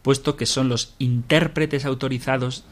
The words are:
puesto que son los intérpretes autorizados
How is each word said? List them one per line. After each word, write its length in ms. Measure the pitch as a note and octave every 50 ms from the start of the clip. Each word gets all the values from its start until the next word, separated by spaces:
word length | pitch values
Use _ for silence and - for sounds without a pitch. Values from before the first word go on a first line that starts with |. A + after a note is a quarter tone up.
puesto 360 | _ - - C3+ - D3+ C#3+
que 80 | - A2+
son 240 | - - C3+ C3 B2+
los 260 | A#2+ A2+ - - -
intérpretes 840 | - C3+ B2 B2 A#2+ A#2 - D3 D#3+ E3+ D#3 - D#3 D#3 D3+ D3 C#3 B2+
autorizados 800 | C#3+ C3 B2+ - C3 C3 A#2+ - C3+ C3 C3 B2 B2+ B2+ - - -